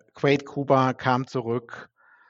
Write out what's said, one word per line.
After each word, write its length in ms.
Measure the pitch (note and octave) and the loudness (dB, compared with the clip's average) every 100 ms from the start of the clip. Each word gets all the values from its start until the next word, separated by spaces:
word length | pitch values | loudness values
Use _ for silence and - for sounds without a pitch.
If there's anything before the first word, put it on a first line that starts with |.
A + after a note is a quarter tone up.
| _ | _
Quade 320 | - C#3+ C#3+ | -2 2 2
Cooper 480 | - C#3+ C#3 C3+ C3 | 0 -8 2 2 2
kam 340 | B2+ C3 B2+ C3 | 0 0 0 -2
zurück, 640 | C3 A2+ A#2+ A#2+ - - _ _ _ _ | -6 -4 -4 -6 -18 -18 _ _ _ _